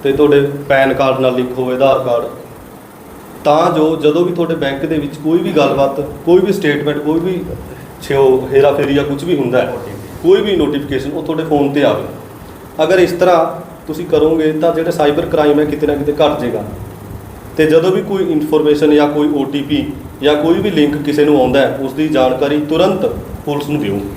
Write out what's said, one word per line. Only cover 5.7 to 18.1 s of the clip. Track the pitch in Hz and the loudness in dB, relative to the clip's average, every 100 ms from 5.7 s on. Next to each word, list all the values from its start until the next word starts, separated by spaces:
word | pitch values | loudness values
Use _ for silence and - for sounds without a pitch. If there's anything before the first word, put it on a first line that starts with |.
| 135 139 - | 2 0 -2
ਕੋਈ | 143 - - 180 | -8 -6 2 4
ਵੀ | 180 | 4
ਸਟੇਟਮੈਂਟ, | 170 151 143 143 147 | 0 0 0 -2 -2
ਕੋਈ | 147 165 | -2 -2
ਵੀ | 175 180 - 117 - - - - | -2 -4 -6 -12 -14 -16 -18 -16
ਛੇ-, | - 139 | -2 2
ਉਹ | 135 127 127 | 4 4 2
ਹੇਰਾਫੇਰੀ | 139 143 147 139 | 4 4 2 0
ਜਾਂ | 139 | 0
ਕੁਛ | 147 139 | 0 -4
ਵੀ | 175 151 | -2 0
ਹੁੰਦਾ | 123 123 | 2 0
ਹੈ, | - - - - - - | 0 -4 -10 -12 -14 -2
ਕੋਈ | 165 196 | 2 4
ਵੀ | 208 180 | 4 0
ਨੋਟੀਫਿਕੇਸ਼ਨ, | 143 143 131 131 139 | 0 -2 -4 -4 -4
ਉਹ | 147 | -6
ਤੁਹਾਡੇ | 160 160 | -6 -6
ਫੋਨ | 156 147 139 | 0 0 2
'ਤੇ | 143 | 2
ਆਵੇ। | 127 104 - - - - - - - - | 0 0 -6 -12 -16 -18 -18 -18 -16 -2
ਅਗਰ | 160 185 | 2 4
ਇਸ | 175 | 2
ਤਰ੍ਹਾਂ | 175 180 170 165 - - - - | 2 4 4 2 -4 -14 -18 -12
ਤੁਸੀਂ | 151 165 | -10 0
ਕਰੋਗੇ, | 156 156 160 156 | 2 4 2 0
ਤਾਂ | 156 165 156 | 2 0 0
ਜਿਹੜਾ | 165 | -2
ਸਾਈਬਰ | 160 147 147 170 | 0 0 0 0
ਕ੍ਰਾਈਮ | 160 147 143 | 2 2 2
ਹੈ, | 147 | 0
ਕਿਤੇ | 147 151 | -2 -2
ਨਾ | 143 | -2
ਕਿਤੇ | 147 | -2
ਘੱਟ | 143 147 - | 0 0 0
ਜਾਏਗਾ। | 123 110 104 - - - - - - - - - | -4 -6 -8 -12 -14 -16 -16 -16 -16 -18 -12 0
ਤੇ | 156 | 4
ਜਦੋਂ | 160 180 | 4 4
ਵੀ | 196 | 0
ਕੋਈ | 202 | -2